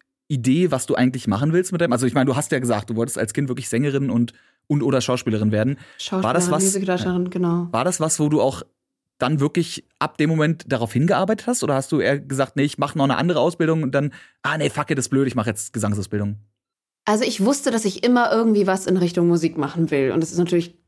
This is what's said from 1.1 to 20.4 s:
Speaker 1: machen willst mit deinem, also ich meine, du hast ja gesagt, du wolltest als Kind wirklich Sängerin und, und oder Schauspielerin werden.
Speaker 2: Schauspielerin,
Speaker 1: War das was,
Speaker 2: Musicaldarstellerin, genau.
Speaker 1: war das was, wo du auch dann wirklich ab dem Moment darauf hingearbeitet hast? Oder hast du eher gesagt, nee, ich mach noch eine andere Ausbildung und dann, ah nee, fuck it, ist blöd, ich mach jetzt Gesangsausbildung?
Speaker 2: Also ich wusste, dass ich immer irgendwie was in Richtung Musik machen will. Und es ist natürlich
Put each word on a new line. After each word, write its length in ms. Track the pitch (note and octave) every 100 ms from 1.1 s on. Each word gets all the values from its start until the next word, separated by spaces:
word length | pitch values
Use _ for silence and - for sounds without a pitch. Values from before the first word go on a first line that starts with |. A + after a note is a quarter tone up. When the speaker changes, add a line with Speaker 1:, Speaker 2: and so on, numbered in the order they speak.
| B2+ A#2
Speaker 1:
machen 240 | G2 C#3+
willst 180 | E3 F#3
mit 80 | F3
deinem, 120 | E3+
also 140 | A#2+ B2+
ich 80 |
meine, 120 | A#2+ B2+
du 80 | B2+
hast 140 | C#3+
ja 60 | D3
gesagt, 320 | A#2+ G#2+ G#2
du 60 | A2+
wolltest 220 | A#2+ -
als 140 | G#2+
Kind 160 | - C#3+
wirklich 200 | B2 A2+
Sängerin 420 | A#2 C#3+ C#3 C#3
und, 220 | A#2 A#2+ - _ _ -
und 160 | D3
oder 180 | B2+ C3+
Schauspielerin 520 | B2 B2+ - G#2+ G#2+
werden. 260 | G#2+ A2+ C#3+ - -
Speaker 2:
Schauspielerin, 260 | - F#3+
Speaker 1:
War 100 | F#3
das 160 | C#3+ F3+
was, 140 | F3+
Speaker 2:
Musicaldarstellerin, 680 | F#3+ G3 F#3+ F3+ - F3+ F3+
genau. 380 | F3+ F3 E3+ F3
Speaker 1:
war 140 | A2+
das 160 | C#3 F3+
was, 180 | D#3 -
wo 100 | D3+
du 120 | D3+
auch 220 | D#3 G2 - _ _ _ _ -
dann 200 | B2+ D#3
wirklich 440 | C#3+ F3 E3 - - _
ab 180 | D#3 -
dem 100 | D3+
Moment 340 | D#3+ D3+ D#3+ -
darauf 240 | C3 A2+
hingearbeitet 540 | A#2+ D#3+ E3+ F#3 G#3+ -
hast? 160 | B3
Oder 120 | -
hast 160 | C3+ C3+
du 80 | D3+
eher 180 | A#2+ C#3
gesagt, 380 | C3+ C3+ C3+ -
nee, 80 |
ich 120 | C#3+ -
mach 160 | C#3+ D#3+
noch 80 |
eine 120 | C#3 G#2
andere 220 | D#3 D#3+
Ausbildung 420 | C#3+ E3+ D#3 D#3+
und 100 | C#3+
dann, 180 | C#3 D3 - - _
ah 160 | C#3+ D#3
nee, 100 | C#3+
fuck 220 | - -
it, 80 | C#3
ist 100 | B2
blöd, 180 | C3+ C3+
ich 60 | A#2+
mach 100 | A2
jetzt 260 | G#2 -
Gesangsausbildung? 640 | A2+ G#2 G#2 F#2+ G#2 G#2 G#2 - _ _ _ _ _ -
Speaker 2:
Also 140 | G#3+
ich 220 | B3 A3
wusste, 260 | G3 C#4+ C#4
dass 140 | A3+
ich 180 | G#3+ F#3
immer 300 | A#3+ B3 A#3+
irgendwie 340 | A3 A3+ G#3 G3
was 200 | F#3+ F3+
in 100 | F3+
Richtung 320 | F3 F3 E3+
Musik 280 | F3 E3 E3
machen 360 | D3 E3 E3
will. 180 | D3 C3+
Und 140 | A#2
es 80 | E3
ist 60 |
natürlich 360 | E3+